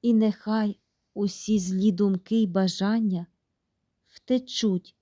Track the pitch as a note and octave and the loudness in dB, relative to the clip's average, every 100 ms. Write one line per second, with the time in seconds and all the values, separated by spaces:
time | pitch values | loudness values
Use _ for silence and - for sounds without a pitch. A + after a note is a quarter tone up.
0 | A#3+ A3+ G#3+ G#3 - A3 G#3+ - _ _ | 4 4 2 0 -4 -2 -2 -6 _ _
1 | _ - G3+ - - G#3+ F3+ F#3+ G#3 F3+ | _ -4 -4 -4 -2 0 0 0 0 2
2 | G3+ F#3 - A3+ G#3 F3+ F#3+ - G3 A3+ | 0 0 -2 0 0 0 -2 0 -2 0
3 | A3 F3+ E3+ _ _ _ _ _ _ _ | 0 -2 -6 _ _ _ _ _ _ _
4 | _ - - B3+ B3+ - A3 F#3 - _ | _ -20 -2 -2 -2 -2 0 0 -4 _